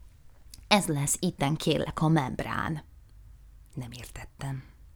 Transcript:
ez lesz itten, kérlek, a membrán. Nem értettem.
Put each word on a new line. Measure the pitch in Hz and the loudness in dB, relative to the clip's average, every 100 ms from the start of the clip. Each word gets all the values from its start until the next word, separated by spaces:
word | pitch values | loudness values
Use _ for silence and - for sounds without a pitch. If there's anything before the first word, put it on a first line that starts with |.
| - - - - - - - | -20 -20 -20 -20 -20 -20 2
ez | 208 175 | 4 4
lesz | 143 143 - | 0 0 0
itten, | 180 - 139 156 | -2 0 0 0
kérlek, | - 143 - - | 0 0 0 2
a | 156 | 4
membrán. | 160 131 - - - - 156 - - - - - - - - - | 4 4 -4 -4 -4 -4 -6 -10 -20 -20 -20 -20 -20 -20 -20 -14
Nem | - 120 | -12 -10
értettem. | 120 - - - - 139 135 - - - | -12 -14 -14 -14 -10 -8 -8 -10 -20 -20